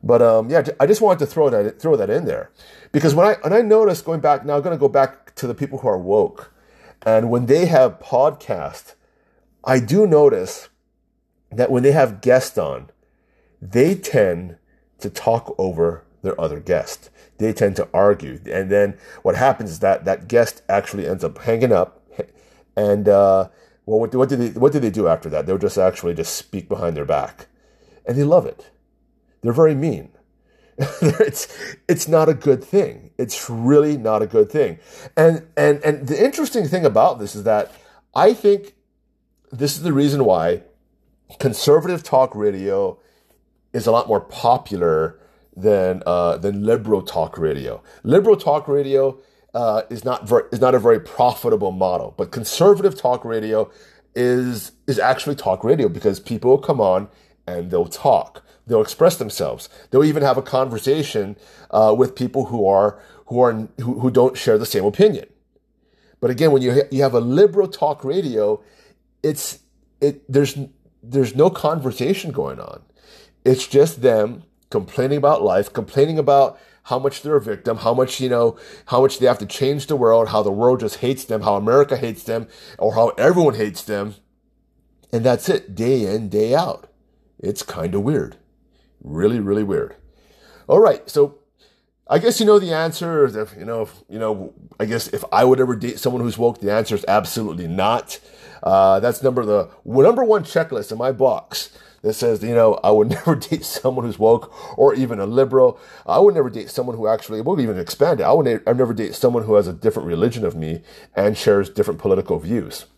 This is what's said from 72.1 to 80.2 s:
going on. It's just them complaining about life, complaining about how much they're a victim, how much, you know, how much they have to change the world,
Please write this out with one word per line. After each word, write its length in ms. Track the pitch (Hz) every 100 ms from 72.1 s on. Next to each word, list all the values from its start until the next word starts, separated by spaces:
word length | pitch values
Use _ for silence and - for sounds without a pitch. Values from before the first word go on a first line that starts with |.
| 190 165
going 280 | 127 69 62
on. 240 | 50 - _ _ _ - _ _
It's 240 | - 131 -
just 360 | 139 160 160
them 400 | 123 113 104 123 - _ _
complaining 480 | - 92 - 127 147
about 260 | 139 151
life, 300 | 101 92 -
complaining 460 | - - 143 151 156
about 380 | 147 139 135 - _ _
how 160 | - 123
much 240 | 139 -
they're 120 | 147 151
a 60 |
victim, 360 | 107 104 - 113
how 160 | 113
much, 280 | 120 127 -
you 80 | 131
know, 280 | 120 117 - - - -
how 160 | 123
much 180 | 131 -
they 60 | 127
have 140 | 123
to 60 | 101
change 420 | - 135 147 135
the 80 | 147
world, 340 | 117 113